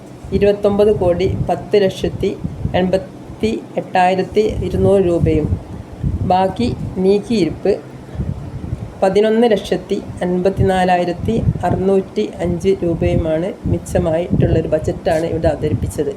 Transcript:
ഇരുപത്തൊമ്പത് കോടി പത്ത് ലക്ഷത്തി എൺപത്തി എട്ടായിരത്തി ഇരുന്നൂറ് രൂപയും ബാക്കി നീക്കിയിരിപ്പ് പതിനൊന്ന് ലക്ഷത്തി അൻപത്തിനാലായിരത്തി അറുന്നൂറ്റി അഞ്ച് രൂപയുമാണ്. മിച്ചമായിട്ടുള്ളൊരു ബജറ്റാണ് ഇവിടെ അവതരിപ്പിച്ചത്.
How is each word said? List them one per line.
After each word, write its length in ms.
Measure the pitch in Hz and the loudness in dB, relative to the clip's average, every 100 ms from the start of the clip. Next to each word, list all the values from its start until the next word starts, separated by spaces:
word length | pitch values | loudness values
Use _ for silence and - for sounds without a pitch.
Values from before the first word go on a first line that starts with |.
| - - - | -16 -16 -6
ഇരുപത്തൊമ്പത് 640 | 190 202 202 208 202 208 208 | 2 2 4 2 4 4 4
കോടി 380 | 180 175 165 - - | 2 2 0 0 -2
പത്ത് 340 | 175 - 208 | -2 0 2
ലക്ഷത്തി 540 | 190 - 180 - 190 - - - - 175 | 2 0 -4 -2 -4 -4 -8 -6 -2 0
എൺപത്തി 840 | 185 190 - - - - 220 226 - - | 2 0 -4 -14 -16 -4 -4 -4 -6 -8
എട്ടായിരത്തി 640 | 170 185 180 185 185 214 | -2 2 4 2 0 0
ഇരുന്നൂറ് 640 | 214 - 180 185 190 196 | 0 -2 -2 2 4 4
രൂപയും 580 | 180 170 160 156 151 - - - - - - - | 4 2 2 2 0 -2 -6 -14 -14 -6 -4 -2
ബാക്കി 540 | - 185 190 185 240 247 - - | 2 2 2 0 -4 -4 -6 0
നീക്കിയിരിപ്പ് 800 | 190 202 202 226 156 - 185 208 - - - - - - - - - - - - | 2 2 2 0 0 0 0 -2 -6 -16 -10 -6 -6 -6 -10 -10 -8 -8 -10 -2
പതിനൊന്ന് 480 | 196 190 220 220 233 | 2 4 4 4 4
ലക്ഷത്തി 500 | 196 - 196 - 202 - - | 2 0 -4 -2 -6 -6 -6
അൻപത്തിനാലായിരത്തി 1200 | 180 180 185 190 190 185 180 180 175 170 - 226 - - | -2 0 0 2 2 2 4 2 0 -2 -2 0 0 0
അറുന്നൂറ്റി 680 | - 175 190 196 190 208 214 - | 0 0 2 2 0 -4 -4 -2
അഞ്ച് 360 | 175 175 185 190 | -2 0 0 0
രൂപയുമാണ്. 680 | 170 165 175 175 165 160 185 240 - | 0 0 2 2 2 0 -2 -4 -4
മിച്ചമായിട്ടുള്ളൊരു 1000 | - - 185 170 160 180 190 170 165 160 | -4 0 0 2 0 0 2 4 2 2
ബജറ്റാണ് 580 | 156 165 170 196 160 165 | 0 -2 -2 -2 0 0
ഇവിടെ 220 | 160 165 | 0 0
അവതരിപ്പിച്ചത്. 600 | 147 151 131 - - 139 | 0 -2 -2 -2 -2 -4